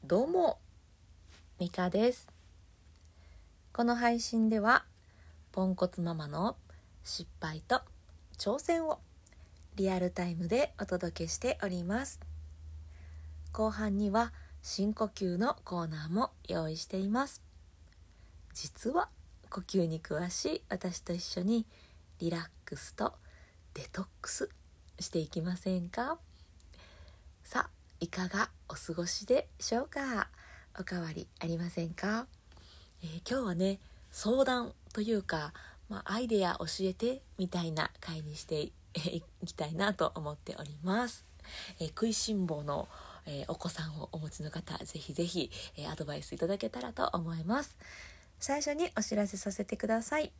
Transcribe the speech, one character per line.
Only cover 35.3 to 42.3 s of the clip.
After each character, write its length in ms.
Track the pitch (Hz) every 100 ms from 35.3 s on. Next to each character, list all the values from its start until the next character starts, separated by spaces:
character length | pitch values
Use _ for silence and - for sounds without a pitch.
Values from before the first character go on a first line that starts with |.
| 160 151 - - - -
ま 120 | 208 -
あ、 80 |
ア 60 | 208
イ 80 | 247
デ 200 | 214 185
ア 80 | -
教 60 | 160 -
え 120 | 190
て 280 | 185 233 262 - -
み 100 | 185
た 140 | 175
い 100 | 165
な 200 | 156 - -
回 220 | - 160
に 140 | 151 151
し 80 |
て 180 | - 151
い、 120 | 131 - - -
<laughs> 0 |
い 280 | 160 165 - - 175
き 60 |
た 160 | - 151
い 80 | 160
な 180 | 202
と 180 | 196 160 -
思 180 | 151
っ 20 | 151
て 200 | - -
お 40 |
り 140 | 151 147
ま 260 | 170 208 247
す。 160 | - - - - - - -
え 60 | 160
ー、 20 |
食 180 | - 226
い 60 |
し 200 | 214 -